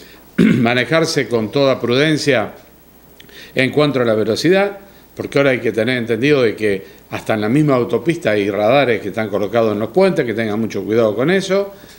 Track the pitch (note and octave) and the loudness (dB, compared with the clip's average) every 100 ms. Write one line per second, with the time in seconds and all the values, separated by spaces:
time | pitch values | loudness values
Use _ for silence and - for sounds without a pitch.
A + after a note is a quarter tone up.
0 | - - - - G#3+ B2+ A#2 B2+ A#2+ E3 | -20 -20 -10 2 2 4 2 0 2 0
1 | D#3+ D3+ B2 A#2+ G#2+ C#3+ C#3 B2+ A#2 B2 | 0 -2 -2 -2 -2 0 0 0 0 0
2 | D#3 D3+ C#3+ B2 G2 - - - _ - | 2 0 0 0 -2 -10 -20 -20 _ -20
3 | - - - - - - C3 C3+ D3+ C3 | -20 -20 -20 -20 -8 -2 0 2 0 2
4 | A#2 G#2+ G#2 G2+ D#3 F#3 G3+ G3 - - | 0 0 0 0 2 2 0 -6 -20 -20
5 | - - A#2 C#3+ C#3 B2 A#2 G#2+ A2 B2+ | -20 -12 -4 0 2 0 -2 -2 -2 -2
6 | A2+ A2+ C3+ C#3+ A#2+ G2 G#2 F#2+ - - | -2 -2 2 2 2 0 -2 -2 -6 -20
7 | - G#2+ - A2 G#2+ C3+ D3+ C3 A2 A#2 | -14 -12 -4 -2 2 2 2 2 0 -2
8 | - E3+ B2 G#2+ G2+ G2 G#2+ C3+ C3 G#2+ | -2 -2 0 0 0 0 2 4 2 0
9 | G2+ F#2+ G#2+ F#2+ G2+ A#2 A2+ G#2 A2 F#3 | -4 -6 -4 -2 0 0 0 0 -2 2
10 | F#3+ D#3 B2+ G#2+ A2+ G#2 A2 G2+ F#2 A2 | 2 2 -2 -2 -4 -2 -4 -4 -2 2
11 | A2+ G2+ C#3 F#3+ F#3+ G3 G3 - - | 2 2 0 0 0 -4 -4 -10 -20